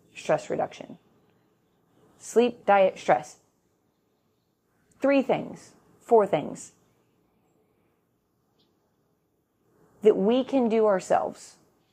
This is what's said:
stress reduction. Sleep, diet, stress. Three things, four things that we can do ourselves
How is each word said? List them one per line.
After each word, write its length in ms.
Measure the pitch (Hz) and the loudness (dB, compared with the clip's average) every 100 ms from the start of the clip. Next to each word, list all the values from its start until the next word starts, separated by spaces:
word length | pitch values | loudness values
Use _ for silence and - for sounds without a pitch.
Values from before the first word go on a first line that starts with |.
| _ | _
stress 340 | - - 151 - | -10 -4 -4 -4
reduction. 480 | - - - - - _ _ _ _ _ _ _ _ _ _ _ _ | -8 -8 -10 -20 -20 _ _ _ _ _ _ _ _ _ _ _ _
Sleep, 480 | - 220 240 240 - | -4 0 0 0 2
diet, 320 | 202 190 - | 4 2 0
stress. 400 | - 156 - - _ _ _ _ _ _ _ _ _ _ _ _ _ _ _ _ | -2 -2 -2 -20 _ _ _ _ _ _ _ _ _ _ _ _ _ _ _ _
Three 220 | 269 277 | 0 2
things, 500 | 254 170 - - - _ _ _ | 0 -2 -6 -16 -20 _ _ _
four 260 | - 226 196 | 2 4 4
things 460 | 156 - - - _ _ _ _ _ _ _ _ _ _ _ _ _ _ _ _ _ _ _ _ _ _ _ _ _ _ _ _ _ _ _ _ _ | 0 -4 -12 -18 _ _ _ _ _ _ _ _ _ _ _ _ _ _ _ _ _ _ _ _ _ _ _ _ _ _ _ _ _ _ _ _ _
that 140 | 214 190 | 2 2
we 280 | 196 254 | 2 0
can 240 | 254 269 233 | -2 -2 0
do 180 | 220 214 | 0 0
ourselves 720 | 185 - - - - - - _ _ _ | 0 0 -2 -2 -10 -20 -20 _ _ _